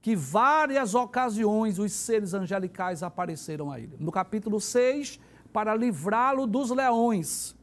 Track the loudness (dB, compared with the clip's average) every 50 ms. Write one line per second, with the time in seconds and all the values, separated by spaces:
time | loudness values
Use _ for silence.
0 | _ 0 0 0 0 0 2 4 4 6 4 4 2 2 0 0 0 2 0 0
1 | 0 0 -2 -2 -2 0 0 0 0 2 2 2 2 0 0 -2 -2 -4 -4 -6
2 | -2 0 0 0 0 -2 -4 -4 -4 -2 -2 -4 -4 -6 -6 -4 -4 -4 -4 -4
3 | -6 -8 -6 -6 -6 -6 -6 -10 -8 -10 -8 -6 -6 -8 -8 -10 -12 -14 -12 -8
4 | -6 -4 -2 -2 -2 -2 -4 -4 -2 -2 -2 -2 -2 0 2 4 4 4 2 0
5 | -4 -8 -12 -14 -20 -20 -20 -20 -20 -6 -4 -2 0 2 0 2 2 0 0 0
6 | -2 0 2 4 4 4 2 2 0 0 0 0 0 0 0 2 2 4 4 4
7 | 4 4 4 2 0 -2 -4 -6 -6 -8 -12 -16